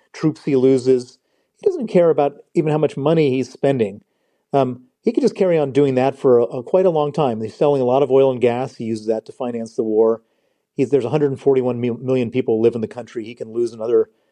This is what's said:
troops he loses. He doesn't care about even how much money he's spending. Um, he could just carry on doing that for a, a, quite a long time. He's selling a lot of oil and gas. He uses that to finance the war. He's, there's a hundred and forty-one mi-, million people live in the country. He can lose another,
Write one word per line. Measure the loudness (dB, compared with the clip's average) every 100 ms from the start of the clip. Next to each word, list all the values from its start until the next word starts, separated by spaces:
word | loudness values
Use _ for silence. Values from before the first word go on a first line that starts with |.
| _
troops | -4 -4 -2
he | 0 2
loses. | 4 4 2 0 0 _ _ _ _ _
He | -4
doesn't | -2 -2
care | 2 2
about | 2 0 -4 _ -4
even | -2
how | 0
much | -2 -2
money | 0 2 2
he's | 0 -4
spending. | -4 -2 0 -2 -4 _ _ _ _ _
Um, | -2 -2 -4 _ _
he | -4
could | 0
just | 0 0
carry | 0 0
on | 0
doing | 0 2 2
that | 0 0
for | 2 4
a, | 2
a, | -4
quite | -2 0 2
a |
long | 0 -2
time. | -2 -2 -2
He's | -8
selling | -2 0 2
a | 2
lot | 2
of | 4
oil | 4 2
and | 2
gas. | 0 0 -6 -8
He | -8
uses | -6 -4
that | -4 -6
to |
finance | -10 -8 -8 -10 -6
the |
war. | -2 2 2 0 _ _ _ _ _
He's, | -4 0
there's | 0 0
a |
hundred | -2 -2
and | -2
forty-one | 0 2 0 -2
mi-, | -4
million | -4 -4 -2 -2
people | -4 -2 2
live | 0
in | 0
the | -8
country. | -10 -14 -12
He | -12 -12
can | -10
lose | -6 -6
another, | -6 0 0 0 _ _